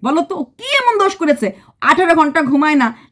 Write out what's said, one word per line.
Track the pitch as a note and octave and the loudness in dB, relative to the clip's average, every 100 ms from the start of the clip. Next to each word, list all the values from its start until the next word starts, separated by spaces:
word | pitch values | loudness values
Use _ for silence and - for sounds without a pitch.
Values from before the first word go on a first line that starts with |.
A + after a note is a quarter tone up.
বলো | A#3 D#4 | -4 -2
তো? | E4+ F4+ | -4 -8
ও | |
কি | C4+ _ | -10 _
এমন | B4+ C#5+ A#4+ G#4+ | -4 0 0 0
দোষ | G4 - | -2 -2
করেছে? | D#4+ B3+ G3+ - _ _ | -2 0 -2 -8 _ _
আঠারো | - D4 F4+ | 0 2 2
ঘন্টা | E4 D4 E4 | 2 2 0
ঘুমায় | C4+ C#4 D4 | 0 0 2
না, | D4 A#3 A#3 - | 2 0 -4 -10